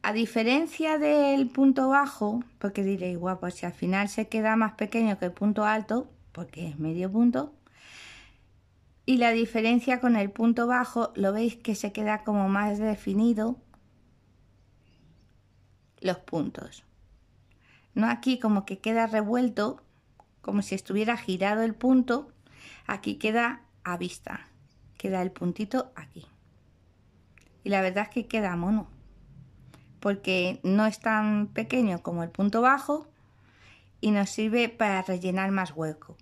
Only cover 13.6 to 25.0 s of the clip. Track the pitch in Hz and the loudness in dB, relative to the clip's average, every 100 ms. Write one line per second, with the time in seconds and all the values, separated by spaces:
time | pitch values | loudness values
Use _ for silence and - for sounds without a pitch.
13.6 | - - _ _ _ _ _ _ _ _ | -12 -20 _ _ _ _ _ _ _ _
14.6 | _ _ _ _ - - _ _ _ _ | _ _ _ _ -20 -20 _ _ _ _
15.6 | _ _ _ _ 185 180 - 165 147 - | _ _ _ _ -4 -4 -6 -4 -4 -8
16.6 | - - _ _ - - _ _ _ _ | -16 -20 _ _ -20 -20 _ _ _ _
17.6 | _ _ _ - 226 233 262 254 226 202 | _ _ _ 0 0 0 0 0 2 0
18.6 | 196 190 226 226 226 220 208 247 247 202 | -2 -6 -2 0 2 0 0 0 0 0
19.6 | 226 - _ _ _ _ _ _ - 202 | -4 -4 _ _ _ _ _ _ -4 -2
20.6 | 196 190 - 196 220 233 - 180 196 214 | -2 -6 -2 -2 0 -2 -4 -2 0 2
21.6 | 226 220 254 262 254 247 285 _ _ - | -2 0 4 4 4 -2 -4 _ _ -20
22.6 | - - - 190 - - 214 226 233 285 | -20 -14 -8 -6 -6 -4 0 2 0 -4
23.6 | - _ 180 175 180 - - - - _ | -16 _ -8 -6 -6 -10 -12 -12 -14 _
24.6 | - _ - - | -20 _ -20 -10